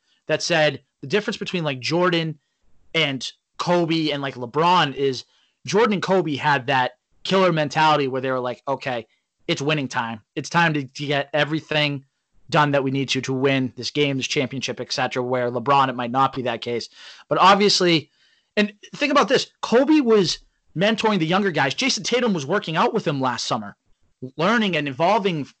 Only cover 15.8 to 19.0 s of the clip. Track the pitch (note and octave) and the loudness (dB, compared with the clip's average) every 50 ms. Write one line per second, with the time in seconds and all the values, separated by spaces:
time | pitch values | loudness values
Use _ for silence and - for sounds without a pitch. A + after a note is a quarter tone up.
15.8 | C3+ C3 B2 B2 B2 A#2+ A#2+ C3+ C3+ C3+ - C3+ A#2+ B2 A#2 A2+ - A#2+ A#2+ A#2 | 4 2 0 -4 -4 -2 0 2 0 0 0 -2 -4 -4 -4 -6 -6 -6 -6 -6
16.8 | - - _ - - - - - - - - C#3+ E3 F#3+ G3+ G3 G#3 G3 F#3+ - | -6 -10 _ -20 -20 -20 -20 -14 -8 -4 2 4 6 6 6 6 6 4 4 4
17.8 | F3+ F3 E3 D#3 C#3 _ _ _ _ _ _ _ _ _ - G#3+ G#3 G3+ - _ | 4 4 2 2 0 _ _ _ _ _ _ _ _ _ -2 -2 -2 -2 -2 _
18.8 | - - - - | -20 -14 -8 -4